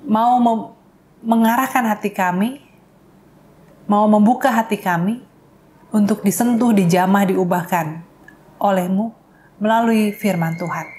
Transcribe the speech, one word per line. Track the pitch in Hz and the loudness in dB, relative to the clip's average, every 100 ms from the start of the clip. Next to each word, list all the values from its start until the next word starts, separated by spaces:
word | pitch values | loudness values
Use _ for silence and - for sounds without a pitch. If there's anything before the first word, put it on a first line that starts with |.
| 294 | -2
mau | 214 233 247 | 0 2 2
mem-, | 233 226 196 - _ _ _ _ 226 | 2 0 -6 -18 _ _ _ _ -2
mengarahkan | 226 226 240 262 262 233 | 2 2 0 -2 -2 -2
hati | 208 208 | -4 -6
kami, | - 180 180 220 277 _ _ _ _ _ - - - - - - - - | -2 -2 0 -2 -4 _ _ _ _ _ -20 -20 -20 -20 -20 -20 -20 -2
mau | 208 214 | 0 4
membuka | 208 208 247 269 | 4 4 4 0
hati | 226 226 208 | 0 -2 -4
kami | 196 170 180 233 - _ _ _ _ _ - | -2 -2 -2 -6 -12 _ _ _ _ _ -6
untuk | 220 202 220 | -2 0 0
disentuh, | 208 180 240 233 240 | -2 0 0 2 2
dijamah, | 208 175 180 185 202 196 | 2 4 2 2 2 2
diubahkan | 185 185 180 170 180 156 160 165 _ - - - - | 0 0 -2 -2 -4 -4 -10 -16 _ -20 -20 -20 -4
olehmu | 202 190 180 190 226 - _ _ _ _ | -2 0 -2 -2 -4 -8 _ _ _ _
melalui | 208 226 233 226 208 | 0 0 2 0 0
firman | 202 208 175 165 | -2 -4 -2 -4
Tuhan. | 165 175 170 160 | -4 -8 -8 -12